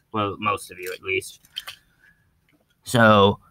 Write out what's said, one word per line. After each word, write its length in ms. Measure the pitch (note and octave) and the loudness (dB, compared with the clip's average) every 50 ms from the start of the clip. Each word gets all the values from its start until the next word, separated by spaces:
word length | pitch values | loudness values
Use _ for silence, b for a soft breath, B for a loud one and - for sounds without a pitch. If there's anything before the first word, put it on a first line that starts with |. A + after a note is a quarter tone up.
| _ _ | _ _
Well, 240 | - G#2+ G#2 G2+ F#2 - | -6 -4 -4 -4 -6 -6
most 300 | G#2 G#2 G2+ F#2+ - - | -4 -4 -4 -6 -8 -14
of 80 | F#2 F2+ | -18 -14
you, 140 | F#2 F#2 | -14 -12
at 100 | - - | -12 -12
least. 380 | D#2+ F#2+ F#2+ F#2+ - - - - _ B B B B B B B B B B B B B B B B B _ _ _ _ _ _ _ _ _ _ _ | -8 -6 -6 -6 -6 -8 -14 -20 _ B B B B B B B B B B B B B B B B B _ _ _ _ _ _ _ _ _ _ _
So, 540 | - - A#2+ A#2 A2 G#2+ G#2 G2 G2+ G#2 b b b | -2 2 4 6 6 6 6 4 4 2 b b b